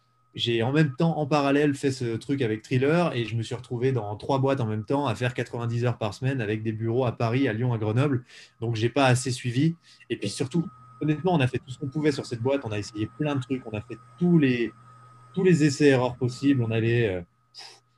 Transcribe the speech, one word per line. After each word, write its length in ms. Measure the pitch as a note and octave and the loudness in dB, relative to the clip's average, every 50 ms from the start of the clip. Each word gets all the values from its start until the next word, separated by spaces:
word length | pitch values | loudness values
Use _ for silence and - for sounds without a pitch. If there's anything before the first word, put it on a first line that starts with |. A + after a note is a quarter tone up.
| _ _ _ _ _ _ - | _ _ _ _ _ _ -10
j'ai 280 | - - A#2+ A#2 A2+ A2+ | -6 -2 0 0 0 0
en 100 | B2+ C#3 | 2 2
même 220 | D#3 D#3+ C3+ B2 | 2 2 2 2
temps, 240 | - E3+ E3 D#3 D3+ | 0 0 0 0 0
en 80 | D3+ | -2
parallèle, 480 | C3+ D#3 D3 C#3 C#3 C#3 C#3+ D3+ D3 C#3 | 0 2 2 2 4 2 4 2 2 0
fait 160 | - - C#3 | 0 -2 -2
ce 260 | C3 - B2 A#2 A2+ | -2 -2 -4 -4 -4
truc 240 | A2 - - C#3 C3+ | -4 -4 -4 -2 -2
avec 220 | B2 G#2+ A2 G#2+ - | 0 -2 -2 -4 -4
Thriller 520 | - C3 B2+ C3+ C#3+ D#3+ F3 F3 D#3+ - | -2 -2 0 2 2 2 2 2 0 0
et 100 | B2 A#2 | -4 -4
je 120 | G#2 A2+ | -4 -4
me 60 | A#2 A2 | -4 -4
suis 120 | - A#2+ | -4 -8
retrouvé 380 | A2+ - - B2+ A#2 B2 C3+ C3 | -10 -10 -8 -6 -2 0 0 0
dans 220 | A#2 G#2 G#2 G#2+ | 0 -4 -4 -8
trois 220 | G#2 - - C#3 C3 | -8 -4 -2 0 2
boîtes 220 | C3 C3+ C#3 C3+ | 2 2 0 0
en 60 | A#2 | 0
même 180 | G#2+ G#2+ G#2+ G#2+ | -2 -2 -4 -4
temps 220 | - C#3 C#3+ C#3+ | -2 -2 -2 0
à 80 | B2+ G#2 | -2 -2
faire 200 | - B2+ B2 B2 | -2 -2 -4 -2
quatre-vingt-dix 500 | - A#2+ - - A#2 A#2 A#2 A#2 A#2+ A#2+ | -4 -6 -6 -6 -8 -6 -4 -2 -2 0
heures 140 | B2 A#2 - | -2 -2 -2
par 160 | A2+ G#2 - | -4 -6 -4
semaine 260 | - C3 C3 C#3 C3 | -4 -4 -2 -2 -2
avec 220 | A2 G2+ A2 G#2+ A2 | -2 -2 -2 -4 -4
des 100 | A2+ G#2+ | -4 -4
bureaux 320 | G#2+ A2+ A2+ A2+ B2+ C3 | -4 -2 -2 0 0 0
à 80 | A2+ A2 | 0 -2
Paris, 360 | - A#2+ A2+ A#2 C3+ C#3 B2 | -2 -2 0 0 0 0 0
à 40 | G#2+ | 0
Lyon, 200 | A2 B2+ B2 A#2+ | -2 -2 -2 -2
à 60 | G#2+ | -2
Grenoble. 460 | G#2+ G#2+ G#2+ B2 C#3+ D3+ C3+ B2 - _ - - - - _ - | -2 0 0 2 2 2 0 -2 -4 _ -20 -20 -20 -20 _ -8
Donc, 160 | A2+ A#2 A#2 | -6 -4 -2
j'ai 120 | G#2+ A2+ A#2 | 0 -2 0
pas 180 | - C#3+ C#3 | 2 4 6
assez 240 | C3 B2 B2+ - B2+ | 6 6 4 2 -2
suivi. 440 | A#2+ - - B2 A2+ B2+ D3+ E3 E3 - _ - - - - - | -6 -4 -4 -4 0 2 2 2 0 -2 _ -20 -20 -14 -8 -8
Et 80 | A#2+ | -6
puis 120 | - - G#2 | -6 -6 -6
surtout, 360 | - - - - - E3+ E3 G3+ - - - - - - | -4 -4 -4 -2 -2 -2 -2 -2 -6 -18 -20 -18 -10 -4
honnêtement, 340 | D3 D3+ D3+ D3+ E3 F#3 F3+ | -2 -2 0 0 0 2 2
on 60 | D3+ | 4
a 80 | B2+ B2 | 2 2
fait 100 | - B2 | 0 -2
tout 120 | - - | -8 -8
ce 80 | B2 - | -12 -10
qu'on 100 | D3+ C3+ | -8 -6
pouvait 240 | - D#3 D3 D#3 C#3+ | -4 0 2 0 0
sur 140 | D#3 C#3+ | 0 -4
cette 140 | - B2 A2+ | -6 -6 -4
boîte. 220 | A2+ C3+ C#3 C#3 C3 | -2 0 0 0 -2
On 80 | A2 G#2 | -4 -6
a 60 | G#2 | -6
essayé 320 | G2 - - G#2 G#2+ A2 - - | -6 -6 -6 -6 -6 -6 -4 -4
plein 160 | D3+ D3 C#3+ | -2 -2 -2
de 60 | C3+ | -2
trucs. 260 | B2+ - C3+ B2+ B2+ | -4 -4 -6 -6 -6
On 100 | A2+ G#2+ | -6 -8
a 40 | G#2 - | -8 -8
fait 160 | - A#2 - - - - - | -10 -14 -16 -18 -16 -6 0
tous 200 | F3 F3+ F3 E3 | 2 4 6 6
les, 340 | C#3+ C3 B2 A#2+ A2+ G#2+ - - - - - - - - - - - - - | 6 4 4 2 0 -4 -6 -10 -20 -20 -20 -20 -20 -20 -20 -20 -20 -12 -4
tous 80 | F#3 F#3+ | 0 4
les 220 | F#3 E3+ C#3+ D3+ | 4 4 6 4
essais-erreurs 520 | D3+ C3+ - D3 C#3+ C3+ B2 B2+ B2 B2+ | 2 4 4 6 6 6 6 2 0 -2
possibles. 460 | - B2+ A#2+ B2 - C3+ C#3 C#3 B2 A#2 | -2 -4 -4 -2 0 2 2 2 2 2
On 80 | A2+ | 0
avait, 380 | A2+ A2+ A2 A#2 A#2 A#2+ A#2 G2+ | 0 0 2 2 2 2 2 2
euh, 120 | F#2 F2+ F2 - _ _ _ _ - - - - - - _ _ _ | 0 -2 -6 -10 _ _ _ _ -20 -20 -20 -20 -20 -20 _ _ _